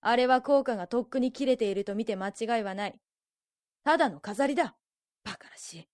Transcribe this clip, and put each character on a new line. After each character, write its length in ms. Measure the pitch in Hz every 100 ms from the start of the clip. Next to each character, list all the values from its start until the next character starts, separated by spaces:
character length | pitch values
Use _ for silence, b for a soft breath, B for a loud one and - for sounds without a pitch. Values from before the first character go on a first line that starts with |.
あ 160 | 208 240
れ 100 | 254
は 160 | 254
効 220 | 254 277
果 100 | 269
が 140 | 220 175
と 140 | 233
っ 60 | 240
く 120 | 269
に 120 | 254
切 140 | - 269
れ 100 | 254
て 140 | 208
い 40 |
る 100 | 196
と 100 | 202
見 100 | 202
て 120 | 226 190
間 140 | 190
違 20 | 202 226 233
い 20 |
は 100 | 202
な 140 | 190 202
い。 120 | 214 _ _ _ _ _ _ _ _
た 120 | - 320
だ 140 | 277
の 80 | 147
飾 300 | - 208 277
り 80 | 285
だ。 200 | 269 - _ _ _ _
馬 120 | 214 190
鹿 120 | -
ら 80 | -
し 180 | -
い。 140 | 165 156